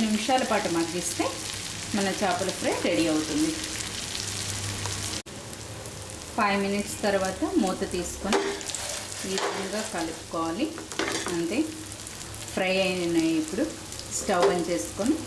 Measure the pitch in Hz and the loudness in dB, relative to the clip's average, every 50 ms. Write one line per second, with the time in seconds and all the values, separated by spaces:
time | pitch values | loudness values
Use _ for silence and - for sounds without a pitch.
0 | 220 220 214 214 - - 262 254 262 - 220 208 - 180 170 170 165 156 170 180 | 4 4 2 2 4 4 4 4 4 4 2 2 2 2 2 2 2 2 0 -2
1 | 175 - - - 330 - - - - - - - - - - - - - - 202 | -2 0 0 0 0 0 -2 -4 -6 -6 -6 -6 -6 -6 -6 -6 -4 -2 0 2
2 | 196 196 180 - 208 185 175 - 190 180 - - - 269 - - - 220 170 160 | 2 2 2 2 2 2 2 2 0 0 0 0 2 2 2 2 2 4 4 4
3 | 165 160 156 151 - 311 302 294 311 - - - - - - - - - - - | 4 4 4 2 2 2 2 2 2 2 0 -2 -4 -4 -4 -4 -4 -4 -6 -6
4 | - - - - - - - - - - - - - - - - - - - - | -4 -4 -2 -2 -2 -2 -4 -4 -4 -4 -4 -2 -4 -4 -4 -4 -4 -4 -2 -4
5 | - - - - - - - - - - - - - - - - - - - - | -4 -4 -4 -6 -6 -8 -10 -10 -10 -10 -10 -10 -10 -10 -10 -10 -10 -10 -10 -10
6 | - - - - - - - - 214 202 196 202 196 196 202 202 208 - - - | -10 -10 -10 -10 -10 -6 -2 0 2 2 2 2 2 2 0 0 -2 -2 -2 0
7 | - 208 196 190 190 190 185 - 302 370 - 320 208 185 185 - 196 180 - 180 | 2 2 4 4 2 0 0 0 0 2 4 4 4 4 2 0 -2 -2 0 -2
8 | 170 - - - - 196 214 403 403 403 403 - - - - - - - - - | -2 -2 -4 -4 0 2 4 4 4 2 -2 -4 -4 -6 -4 -4 -4 -4 -4 -6
9 | - - - - - 190 190 190 - - - 190 196 190 196 214 214 - - 175 | -6 -6 -6 -6 -4 -2 0 0 0 0 -2 -2 -4 -2 -2 -2 -2 -2 -2 -2
10 | 165 165 156 - - - - 165 165 165 165 202 294 - - - - - - - | -2 -4 -4 -6 -8 -6 -4 -2 -2 -2 0 0 -2 -2 -4 -6 -8 -6 -4 -2
11 | - - - - - 359 175 170 170 165 208 269 320 - - - - - - - | -2 0 -2 -2 -2 -2 -2 0 0 0 0 0 0 0 -4 -8 -10 -10 -10 -10
12 | - - - - - - - - - - - 208 190 185 185 190 190 185 185 180 | -10 -10 -10 -10 -10 -10 -10 -10 -8 -4 -2 0 2 4 4 4 4 4 2 2
13 | 175 170 170 165 160 160 160 156 156 - 190 202 302 320 - - - - - - | 2 4 4 6 6 6 4 4 2 2 0 0 0 0 -2 -6 -8 -8 -8 -8
14 | - - - - - - 190 175 175 175 180 175 170 175 175 160 - - - 196 | -6 -4 -4 -2 2 2 4 6 6 6 6 4 2 0 0 0 -2 -2 -2 0
15 | 202 262 311 - - | 2 2 2 0 -2